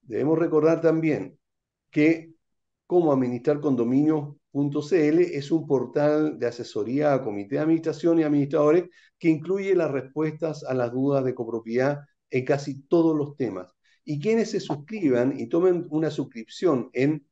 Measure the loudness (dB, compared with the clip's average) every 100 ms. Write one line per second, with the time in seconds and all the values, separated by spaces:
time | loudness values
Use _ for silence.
0 | -6 -4 0 0 2 2 2 2 2 2
1 | 0 -2 -4 _ _ _ _ _ _ 2
2 | 2 2 -4 _ _ _ _ _ _ 2
3 | 4 2 2 0 0 0 0 0 2 2
4 | 2 0 -4 -14 _ -4 -2 -4 0 2
5 | 4 4 2 -2 -4 -4 0 -2 0 0
6 | 2 2 0 -2 -6 -6 -8 -6 -4 0
7 | 0 0 -2 -6 -6 -2 0 0 0 -2
8 | 2 2 2 2 0 2 4 4 0 _
9 | _ _ 0 0 0 -4 2 2 2 -2
10 | -6 -4 -4 -4 -6 -6 -4 -2 -2 0
11 | 0 0 0 -4 -6 -6 -4 0 0 -2
12 | -10 _ _ -6 0 -2 -2 -12 0 2
13 | 4 2 -4 -4 -4 -4 -12 _ _ _
14 | -8 -4 0 0 0 -4 -6 -8 -8 -2
15 | 2 2 2 -2 -2 2 2 2 -2 -2
16 | -2 -4 -8 -10 -16 -2 0 0 -2 0
17 | 0 0 _